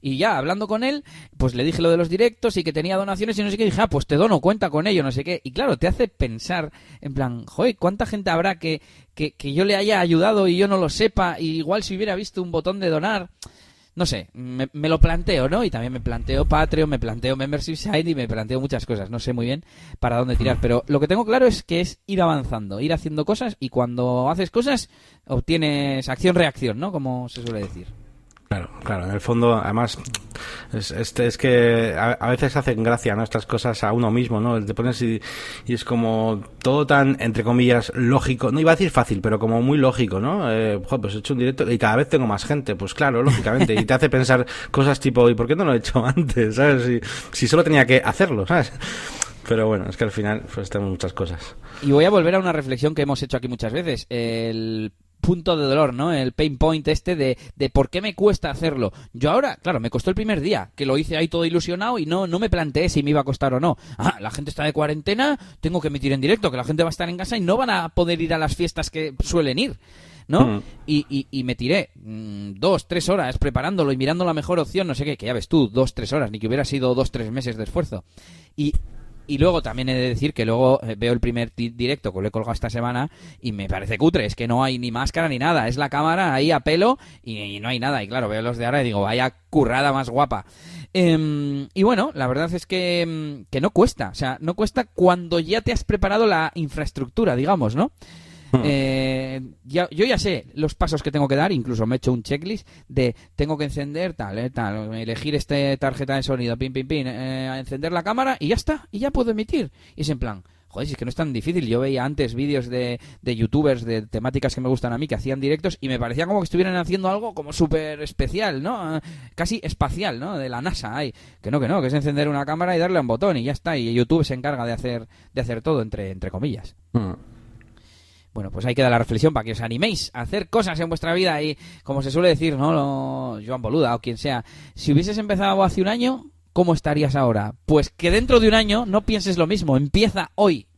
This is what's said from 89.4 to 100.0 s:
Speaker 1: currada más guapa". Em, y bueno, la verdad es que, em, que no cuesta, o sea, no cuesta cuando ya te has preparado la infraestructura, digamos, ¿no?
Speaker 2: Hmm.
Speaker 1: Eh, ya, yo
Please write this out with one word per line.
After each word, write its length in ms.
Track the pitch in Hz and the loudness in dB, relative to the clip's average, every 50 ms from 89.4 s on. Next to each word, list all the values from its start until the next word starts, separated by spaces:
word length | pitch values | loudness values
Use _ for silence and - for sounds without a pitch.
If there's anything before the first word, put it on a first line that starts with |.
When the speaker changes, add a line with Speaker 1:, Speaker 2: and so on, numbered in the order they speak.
| _ _ | _ _
Speaker 1:
currada 440 | - 156 135 113 120 131 143 143 | 2 2 2 4 2 2 2 2
más 180 | 135 135 131 120 | 2 0 -2 -2
guapa". 360 | 117 135 143 131 127 101 - - - - - 165 175 170 147 - | 2 0 2 2 0 -6 -6 -12 -20 -20 -20 -20 -18 -18 -18 -4
Em, 760 | _ 185 180 170 160 160 156 156 151 147 143 143 139 139 139 - _ | _ 4 4 6 6 4 2 0 0 -2 -2 -2 -4 -4 -6 -6 _
y 100 | 185 190 | 2 4
bueno, 260 | 226 247 196 220 302 - | 4 4 4 0 -2 -2
la 120 | - 131 | -2 -2
verdad 260 | 127 127 139 165 170 | 0 0 0 -2 -2
es 140 | 175 180 - | -4 -6 -6
que, 360 | _ 185 185 180 180 175 175 | _ -4 -2 0 0 0 0
em, 420 | 170 165 160 156 156 151 143 131 98 _ | 0 -2 -4 -6 -6 -8 -10 -12 -14 _
que 100 | - 135 | -4 0
no 100 | 135 123 | 0 2
cuesta, 380 | - 170 - 247 - - 123 95 | 4 6 4 4 4 -4 -8 -8
o 60 | - | -4
sea, 240 | - 139 127 131 - | -4 -4 -4 -4 -4
no 140 | 156 160 180 | -4 -4 -2
cuesta 300 | - 220 208 _ 262 240 | 0 -2 -2 _ -4 -4
cuando 540 | _ _ - 180 180 180 180 175 165 170 170 | _ _ 4 6 6 6 4 0 -2 -2 -2
ya 220 | 165 160 196 233 | 0 0 -2 -2
te 100 | 214 240 | 0 -2
has 140 | 240 - - | -2 -2 -2
preparado 420 | - 214 202 190 190 202 220 233 | -2 -2 0 0 0 2 2 2
la 240 | 220 190 160 160 160 _ | 4 4 2 0 -2 _
infraestructura, 800 | 170 160 139 - 151 151 - _ - 135 123 _ - 233 190 127 | -4 -6 -6 -4 -6 -6 -6 _ -6 -8 -6 _ 0 2 2 2
digamos, 400 | 123 135 165 202 170 127 107 113 | 2 2 2 2 2 2 0 2
¿no? 160 | 143 208 294 _ _ - - - - - - - - - - | 0 0 -2 _ _ -20 -20 -20 -20 -20 -20 -20 -20 -4 0
Speaker 2:
Hmm. 100 | - 131 120 | 0 2 2
Speaker 1:
Eh, 760 | 147 143 139 135 135 135 135 131 131 131 131 131 131 131 135 131 123 - _ _ | 2 2 2 2 0 0 0 0 0 -2 -2 -4 -6 -8 -10 -10 -12 -16 _ _
ya, 240 | 127 135 175 180 - | -4 0 0 0 0
yo 120 | - 151 | 2 0